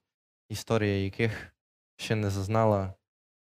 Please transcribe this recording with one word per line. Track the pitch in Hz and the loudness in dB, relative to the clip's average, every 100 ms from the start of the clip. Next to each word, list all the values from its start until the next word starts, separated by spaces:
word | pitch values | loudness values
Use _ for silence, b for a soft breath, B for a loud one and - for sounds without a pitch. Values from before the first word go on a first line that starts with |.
| _ _ _ _ _ | _ _ _ _ _
історія | 104 - 113 104 98 | -12 0 2 2 0
яких | 95 - 117 113 - _ _ _ _ - | -2 -2 -2 -2 -12 _ _ _ _ -14
ще | - 110 | -2 0
не | 104 | 0
зазнала | 98 95 113 110 101 92 - _ _ _ _ _ | -2 0 2 4 2 0 -8 _ _ _ _ _